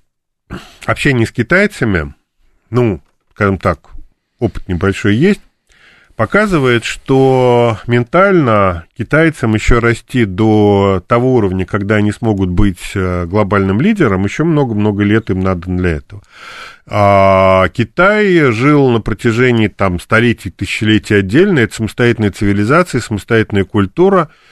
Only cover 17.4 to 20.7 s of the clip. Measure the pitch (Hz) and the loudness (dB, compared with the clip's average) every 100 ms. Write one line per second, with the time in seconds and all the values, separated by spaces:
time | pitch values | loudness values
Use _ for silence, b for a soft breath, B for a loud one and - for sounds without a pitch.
17.4 | 95 95 92 - 110 - 190 214 202 175 | 4 4 2 0 -4 0 0 2 2 2
18.4 | 139 110 139 147 135 117 - 104 120 110 | 2 2 2 2 2 0 -2 -2 -2 0
19.4 | 127 117 104 - 98 87 - 113 120 110 | 2 2 0 -2 -4 -4 -2 0 0 -2
20.4 | 95 - 101 | -6 -10 -8